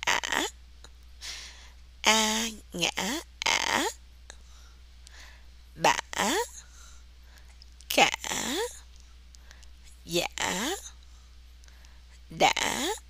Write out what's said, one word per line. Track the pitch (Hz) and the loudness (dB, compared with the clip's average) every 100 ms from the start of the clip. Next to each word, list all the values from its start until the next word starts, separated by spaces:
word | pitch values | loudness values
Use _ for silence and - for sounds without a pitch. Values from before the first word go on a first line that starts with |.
| - | 2
A. | - - - 339 - - - - - - - - - - - - - - - | 2 2 0 0 -4 -18 -18 -18 -20 -20 -14 -12 -10 -12 -16 -18 -18 -20 2
A | - 220 220 220 226 214 - | 6 6 6 2 -2 -6 -10
ngã | 175 165 - 190 285 - - - | -2 0 0 0 -2 -6 -2 2
a. | - - - 349 - - - - - - - - - - - - - - - - - - - | 2 4 2 2 -2 -14 -20 -18 -18 -18 -20 -20 -20 -20 -20 -18 -18 -18 -18 -20 -20 -18 2
Bả. | 160 - - - 202 320 466 - - - - - - - - - - - - - - | 4 4 0 0 4 4 0 -4 -16 -18 -18 -18 -18 -20 -20 -20 -20 -20 -20 -20 -2
Cả. | - - - - - - 294 466 - - - - - - - - - - - - - - | 6 6 4 -4 -4 -2 0 -2 -4 -18 -20 -20 -20 -20 -20 -18 -18 -18 -18 -18 -18 -2
Dạ. | 170 - - - 185 - 392 - - - - - - - - - - - - - - - | 0 0 -2 0 0 0 -2 -6 -18 -18 -18 -18 -20 -20 -20 -20 -20 -18 -18 -18 -20 -14
Đã. | 160 151 - - - 294 427 - | 4 4 6 2 2 0 -4 -6